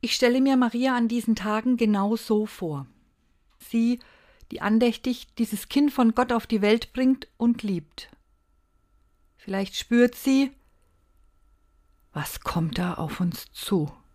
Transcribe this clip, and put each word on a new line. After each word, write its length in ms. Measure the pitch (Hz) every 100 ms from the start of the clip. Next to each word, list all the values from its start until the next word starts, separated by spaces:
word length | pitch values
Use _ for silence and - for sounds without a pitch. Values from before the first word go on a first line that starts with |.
Ich 120 | 240
stelle 260 | - 247 254
mir 160 | 269 262
Maria 400 | 247 240 262 247
an 120 | 233
diesen 280 | 240 220 220
Tagen 420 | 196 214 240 247
genau 380 | 226 208 196 220
so 300 | - 214 214
vor. 400 | - 180 143 135 _ _ _ _ _ _ _
Sie, 420 | - 233 233 240 - _ _ _ -
die 100 | -
andächtig 720 | 202 220 240 220 - 247 - -
dieses 280 | 226 202 -
Kind 240 | - 294
von 220 | - 233
Gott 180 | 226 247
auf 140 | 233 -
die 160 | 220
Welt 320 | 208 233 -
bringt 340 | - 262 262 - _
und 260 | 233 233
liebt. 480 | 214 180 151 - - - _ _ _ _ _ _ _ _ _ _ _ _
Vielleicht 400 | - 196 196 -
spürt 380 | - 240 240
sie, 380 | - - 269 277 - _ _ _ _ _ _ _ _ _ _ _ _ _ _ _
was 280 | - 147 -
kommt 360 | - - 160 -
da 160 | 180
auf 260 | 175 156 -
uns 320 | 180 170 -
zu? 400 | - - 196 147 - _